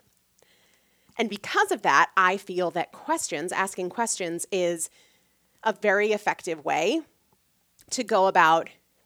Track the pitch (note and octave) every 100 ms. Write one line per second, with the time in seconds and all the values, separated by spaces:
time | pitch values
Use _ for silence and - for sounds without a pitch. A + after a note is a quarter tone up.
0 | _ _ _ _ _ _ _ _ _ _
1 | _ - A#3 G3+ - - G#4 D4 F3+ C#3+
2 | E3 - F#3 G3 - F3+ F3 E3+ - -
3 | - D#4+ - D#3 F3 F3+ F#3+ - F3+ -
4 | F3 - F3+ E3+ - F#3+ F3 E3+ - _
5 | _ _ _ _ _ _ A3 G#3 G#3 G3
6 | G#3 G#3 F#3+ E3 - D#3+ D3+ D3 E3+ A#3
7 | G3+ _ _ _ _ _ _ _ - -
8 | A3 G#3+ F#3+ F#3+ D#3+ E3 - - _ _